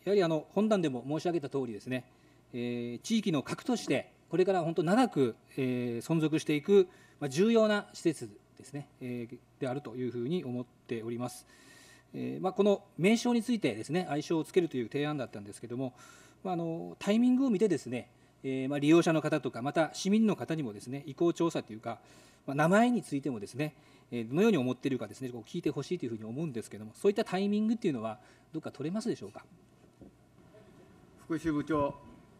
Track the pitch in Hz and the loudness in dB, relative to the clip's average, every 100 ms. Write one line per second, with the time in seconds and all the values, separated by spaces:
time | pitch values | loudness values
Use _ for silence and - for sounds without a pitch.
0 | - 208 170 160 - - 214 208 160 127 | 0 4 4 2 -2 0 2 2 2 -2
1 | 127 156 175 165 139 139 123 101 127 127 | -4 -4 -2 -2 -2 -4 -4 -6 -6 -6
2 | - _ _ _ _ 123 120 120 120 120 | -6 _ _ _ _ -6 -4 -4 -6 -8
3 | - 226 196 156 - 165 - 240 - 135 | -2 0 2 0 -2 -6 -2 -2 0 -2
4 | - - _ 165 185 190 160 165 165 214 | -2 -12 _ 2 2 2 0 0 2 4
5 | 254 - 127 - _ - 131 123 123 117 | 4 4 2 0 _ -4 -2 0 -2 -4
6 | - 165 151 156 - 151 143 196 185 - | 0 2 2 0 0 -2 4 6 6 0
7 | - - 147 131 214 226 214 208 196 - | -20 -8 -4 2 4 6 4 2 -2 -4
8 | 175 156 113 101 _ - - 143 147 - | -2 -2 -6 -16 _ -20 -14 -12 -12 -12
9 | 127 123 117 120 _ - 139 131 127 117 | -8 -8 -10 -14 _ -8 -6 -6 -8 -6
10 | 123 120 120 180 139 123 123 _ - 117 | -4 -4 -2 -4 -4 -6 -8 _ -8 -6
11 | 110 117 123 - - - - - - - | -4 -6 -6 -10 -20 -20 -20 -20 -20 -20
12 | _ 139 127 135 180 185 202 196 - - | _ -8 -6 -4 -2 2 4 4 0 0
13 | 175 226 247 240 220 233 151 110 107 160 | 4 4 4 0 0 0 0 -2 -2 -2
14 | 180 147 - 165 151 - 165 131 113 139 | -2 -4 -2 -2 0 2 2 0 -4 -2
15 | 147 151 117 110 101 95 117 120 131 - | -4 -4 -6 -10 -14 -14 -10 -6 -6 -8
16 | - - - - 190 175 165 165 175 165 | -20 -20 -20 -12 -6 -4 -4 -6 -8 -6
17 | - 214 247 254 269 196 220 147 - 120 | 0 4 6 4 4 2 2 2 -2 -8
18 | - _ _ _ 135 131 131 143 143 170 | -10 _ _ _ -6 -4 -2 0 6 6
19 | 165 160 151 151 131 - 131 156 151 - | 6 2 2 -2 -2 -6 -4 0 0 -2
20 | 190 214 220 185 - 160 135 104 - 139 | 2 4 4 2 -2 -4 -4 -8 -10 -10
21 | 139 135 170 165 170 160 - 110 117 110 | -8 0 0 2 0 0 -6 -10 -10 -10
22 | - - - _ - 139 156 196 240 240 | -12 -20 -20 _ -6 2 4 6 4 2
23 | - 143 147 117 101 123 151 - - - | -2 -4 -4 -6 -8 -6 -6 -8 -20 -20
24 | - 120 113 143 220 185 123 120 139 127 | -10 -8 -4 2 4 4 2 -2 -2 -2
25 | 107 107 131 123 107 175 165 147 139 180 | -6 -10 -10 -10 -10 -4 -4 -2 -4 -4
26 | 123 113 107 123 165 113 - 104 110 - | -4 -8 -8 -6 -6 -6 -10 -12 -16 -2
27 | 202 208 220 180 202 208 220 233 180 127 | 2 2 0 0 0 2 0 0 0 -2
28 | 110 107 - - _ 156 131 - 147 202 | -4 -8 -14 -20 _ -10 -10 -8 -6 -4
29 | 220 143 101 110 - - _ _ - - | -4 -6 -8 -16 -20 -20 _ _ -20 -20
30 | - - _ _ - - - - - - | -20 -20 _ _ -20 -20 -20 -20 -20 -20
31 | - - - 160 160 147 143 156 143 - | -20 -16 -6 -4 -2 -2 0 0 0 -4
32 | - - - - | -16 -20 -20 -20